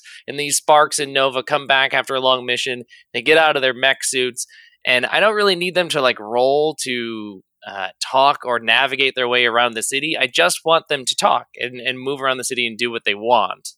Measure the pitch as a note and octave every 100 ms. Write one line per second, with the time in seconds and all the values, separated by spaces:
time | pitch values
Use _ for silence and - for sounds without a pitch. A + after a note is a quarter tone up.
0 | - - - C3+ C#3+ - - D3+ D3+ -
1 | C#3 C#3 C3+ B2+ B2 D3 C3+ C3+ C3+ C3+
2 | B2 C3+ C3 B2+ B2 B2 C3+ B2 - -
3 | _ A#2+ A#2+ D#3+ D#3 D3 C3 B2 C3+ C3
4 | - C3+ B2+ A#2+ - - - _ - B2
5 | B2 D#3 G3+ G#3 G3+ F3 F3+ F3 E3+ D3+
6 | B2+ A2 G#2+ A#2+ C3 C#3+ D#3 D3 C3+ B2
7 | A#2 A2 G#2 G2 _ _ G2+ G2 F#2+ -
8 | - C3+ C#3 C#3+ B2 A#2 A2+ A#2+ C3+ C3
9 | C3+ B2+ B2 B2 A#2+ A#2 A#2+ A2 - C#3
10 | D3+ D3 B2+ D#3+ F3 - E3 D#3+ - C#3+
11 | B2 - G3+ A#2+ - - B2 B2+ A#2+ B2+
12 | C3 C#3 C3+ B2+ A#2+ B2 A#2+ G#2+ A#2+ A#2
13 | - G2+ A2+ A#2+ F#2+ G2 -